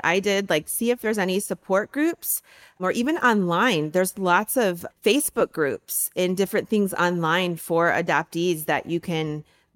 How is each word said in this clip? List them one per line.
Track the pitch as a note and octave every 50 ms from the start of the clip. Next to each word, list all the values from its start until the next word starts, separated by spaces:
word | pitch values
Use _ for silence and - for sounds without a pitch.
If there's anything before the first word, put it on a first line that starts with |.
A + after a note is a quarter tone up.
| -
I | D#3 E3+ F#3+
did, | F#3+ G3+ G3 G3 G3+ G3
like, | E3+ D3+ D#3 -
see | - - A3+ A#3
if | B3+ A#3+
there's | - G#3+ A3 G#3+
any | F#3+ F#3 F#3 G3
support | G3+ - F#3 - _ - F#3 F#3+ G#3+ - -
groups | C#4 D4+ E4 E4+ - - - - - - _ - - - - _ -
or | F3+ F#3
even | - A3+ A#3+ C4+ D#4+ E4+
online. | - B3 A3+ G#3 F#3+ F3 E3+ F3 A3 B3+ G#3+ D#3+ D3 D#3
There's | D3+ F3+ F#3 F#3 - -
lots | F#3+ F3+ F3 F#3 G#3+ - - C4
of | A#3 F#3+ F3+ E3+ F3+ - - _
Facebook | - G#3+ G#3+ C#4+ C#4+ - - A#3+ F#3 - -
groups | - D#3 C#3 A2+ - - - - - - - -
and | - F3+ F3+ F#3
different | F3+ G3 F#3 - G3+ - -
things | A3 G#3+ G3+ F#3+ -
online | - E3+ F3 F3+ F3 E3 D#3 D#3+ F3+ F#3 F3 E3+
for | D#3+ - - E3+ E3 E3+ E3+
adoptees | F#2+ B2+ E3+ E3+ D#3+ C#3+ D#3+ - - E3 E3+ F3+ F3 D#3 D#3
that | - D3+ C#3 -
you | - E3 E3+
can | - - E3+ D#3+ D#3+ D#3 D3+ D3+ D3+ _ _ _ _ _ _